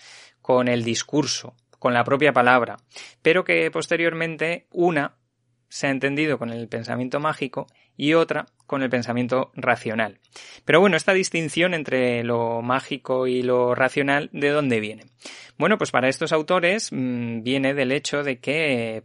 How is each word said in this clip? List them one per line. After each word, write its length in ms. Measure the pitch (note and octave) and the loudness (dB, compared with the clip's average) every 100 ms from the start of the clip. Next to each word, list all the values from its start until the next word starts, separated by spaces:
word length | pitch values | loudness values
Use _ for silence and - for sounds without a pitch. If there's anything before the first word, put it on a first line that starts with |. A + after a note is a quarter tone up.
| - - - _ | -20 -20 -20 _
con 280 | - B2+ B2 | 2 2 4
el 160 | A#2+ | 2
discurso, 680 | A2+ A2+ - C#3+ C3 - - - _ _ | 0 -4 -2 -2 0 -4 -10 -20 _ _
con 140 | C3+ | 0
la 120 | A#2+ | 2
propia 280 | A#2 C#3 D3 | 2 4 4
palabra, 460 | C3 B2 B2+ A#2 - _ - - - | 6 6 6 4 -6 _ -20 -20 -2
pero 240 | E3 F3 | 2 2
que 260 | F3+ E3+ D#3+ | 2 0 0
posteriormente 1000 | D#3+ D3+ E3 E3+ E3 E3 D#3 D#3+ E3+ - | -2 -2 0 0 -2 -6 -4 -4 -4 -8
una 460 | - E3+ D#3 D3 - _ _ _ _ _ | 0 2 2 -2 -8 _ _ _ _ _
se 160 | - C#3+ | -6 -2
ha 40 | |
entendido 480 | C3+ C#3 C#3 D#3 C#3 | 0 -2 0 -2 -2
con 120 | A#2 | -4
el 180 | A#2 A#2 | -8 -8
pensamiento 520 | A#2 A#2 A#2+ B2+ C#3+ | -8 -6 -6 -4 -2
mágico 460 | D3+ D3+ C3+ - D3+ _ _ - | -4 -4 -6 -8 -12 _ _ -4
y 180 | C#3+ | 2
otra 320 | E3 D#3+ D3+ - _ - | 2 2 -2 -8 _ -8
con 160 | C#3 | -4
el 80 | C3 | -2
pensamiento 640 | B2 A#2 A#2+ B2 B2+ C3+ | -2 -2 -4 0 -2 -2
racional. 680 | - B2+ A#2 A#2+ A2 G#2+ G2+ _ - - - | -4 -2 -2 -2 -4 -4 -6 _ -20 -20 -16
Pero 160 | - D3+ | 4 6
bueno, 160 | G3+ D#3+ | 6 4
esta 160 | - | 2
distinción 640 | F#3+ F#3+ E3+ D#3+ D#3+ F3 | 0 0 -2 -4 0 0
entre 500 | E3+ C#3 C3 B2 A#2+ | 0 -2 0 0 0
lo 360 | A#2 A#2+ A#2 A#2 | -2 -2 0 -2
mágico 680 | A#2+ C3 - C3+ - C3 C3 | -2 -2 -2 -10 -4 -2 0
y 160 | B2 | 0
lo 320 | B2 B2 B2 | 0 2 2
racional, 560 | B2 C3 - C#3 C#3+ D#3+ | 2 0 0 0 0 -2
¿de 180 | D#3 C#3+ | -2 0
dónde 300 | D3 C#3 A2+ | 2 2 0
viene? 240 | G#2+ A2 - _ - - - - | -2 -10 -18 _ -20 -20 -20 -2
Bueno, 200 | D#3 G#3+ | 0 2
pues 120 | D3+ | 2
para 180 | C3+ B2+ | 2 2
estos 240 | C3+ D#3+ | 0 0
autores, 580 | D#3+ D3+ F3+ E3+ G#3 - | 0 2 2 2 0 -4
mm, 500 | C#3+ B2+ B2 A#2 A#2 | -4 -4 -4 -4 -4
viene 300 | A#2 C#3 C3+ | -2 0 0
del 200 | C#3+ B2+ | 0 0
hecho 300 | C#3+ - D3 | -2 -2 -4
de 180 | C#3+ B2 | -4 -4
que 600 | - D3+ D#3 B2 A#2 A2 | -4 -2 0 0 -2 -6